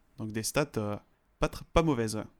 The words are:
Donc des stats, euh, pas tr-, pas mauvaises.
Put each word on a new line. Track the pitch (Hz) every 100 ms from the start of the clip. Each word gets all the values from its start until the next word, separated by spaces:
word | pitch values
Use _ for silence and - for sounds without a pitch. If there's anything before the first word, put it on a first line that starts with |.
| _ -
Donc | 110
des | 110
stats, | 107 143 147 -
euh, | 104 104 _ _ _ -
pas | 151
tr-, | - -
pas | 170
mauvaises. | 165 120 110 107 -